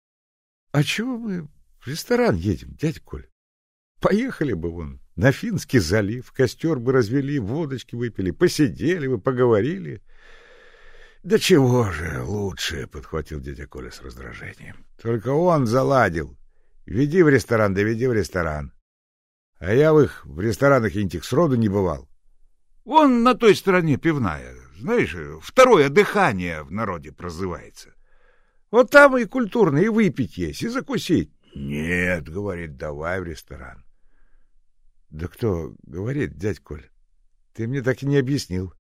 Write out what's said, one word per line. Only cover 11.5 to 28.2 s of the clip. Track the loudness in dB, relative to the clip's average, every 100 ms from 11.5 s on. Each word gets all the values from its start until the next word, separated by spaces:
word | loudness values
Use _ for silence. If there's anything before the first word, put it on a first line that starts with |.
| 6 6 4 0
же | -4 -6 -8
лучше», | -6 -6 -6 -6 -8 -8 -10
подхватил | -14 -10 -8 -8 -10
дядя | -10 -12 -14
Коля | -16 -16
с | -16
раздражением. | -18 -16 -16 -16 -16 -18 -20 -20 -20 -10
«Только | -4 -4 -2
он | 0 2 2 2
заладил. | 2 2 4 2 0 -6 -12 -20 _ _ -20 -6
Веди | -2 2 4
в | 6
ресторан, | 6 2 2 2
да | 2
веди | 0 0 -2
в |
ресторан. | -2 -2 -2 -4 -4 -10 -16 _ _ _ _ _ _ _ -10
А | -2
я | 2 6
в | 6
их, | 4 0 -16
в | -6
ресторанах | -4 2 4 4 2 -2
интих | -4 -6
сроду | -4 0 2 2
не | 0
бывал. | 0 0 -4 -10 -20 _ _ _ _ _ _
Вон | 2 4 6 4
на | 2
той | 4 4 4
стороне | 4 2 2 0
пивная, | 0 0 -2 -4 -12 -20 -20 -12
знаешь, | -2 0 0 -4 -12 -14
второе | -2 4 8 8 6
дыхание | 4 2 2 2 0 -4 -6
в | -8
народе | -8 -6 -8 -12
прозывается. | -14 -12 -8 -8 -8 -14 -20 -20 _ _ _